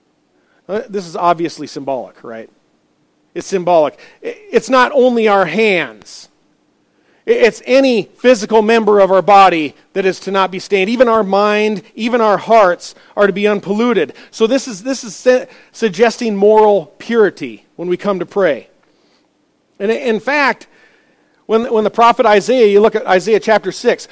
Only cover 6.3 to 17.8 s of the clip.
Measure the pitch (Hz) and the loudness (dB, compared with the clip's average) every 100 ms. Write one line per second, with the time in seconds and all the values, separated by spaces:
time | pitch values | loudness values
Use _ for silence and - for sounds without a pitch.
6.3 | _ _ _ _ _ _ _ _ _ - | _ _ _ _ _ _ _ _ _ -2
7.3 | 240 226 - - 262 269 233 - _ 247 | 2 2 0 0 2 2 0 -4 _ 2
8.3 | 233 208 220 214 233 214 208 190 190 175 | 2 2 0 2 2 2 2 4 2 4
9.3 | 202 190 170 147 - _ 190 190 175 - | 6 6 4 -4 -10 _ -4 -4 -4 -6
10.3 | 196 185 185 - 196 190 240 247 226 190 | -2 -2 -4 -4 -2 -2 -2 0 0 0
11.3 | 196 208 208 214 202 - - 214 240 220 | 0 0 0 -2 -4 -10 -10 -4 -2 0
12.3 | 185 170 226 185 170 - - _ - 202 | -2 2 4 4 0 -8 -20 _ 0 0
13.3 | 190 208 202 170 208 240 214 139 - - | 0 -2 -2 -4 -2 0 0 -4 -8 -20
14.3 | - 226 269 - 190 247 269 226 - 254 | -4 0 0 -4 -10 -10 -10 -10 -4 0
15.3 | 254 185 - _ - 226 170 233 - 233 | 0 -2 -16 _ -6 -6 0 0 0 -4
16.3 | 196 202 214 214 202 151 _ - 233 202 | 0 4 4 4 2 -2 _ -4 0 0
17.3 | - 135 107 _ - | 0 -12 -14 _ -12